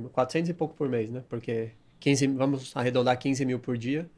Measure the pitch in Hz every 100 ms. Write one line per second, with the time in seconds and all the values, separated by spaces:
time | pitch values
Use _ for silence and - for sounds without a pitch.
0 | 120 - 127 160 170 175 160 - 139 120
1 | 110 127 127 120 123 113 113 - _ _
2 | 143 135 139 135 135 139 131 - 123 123
3 | 123 123 139 131 131 123 123 123 120 147
4 | 170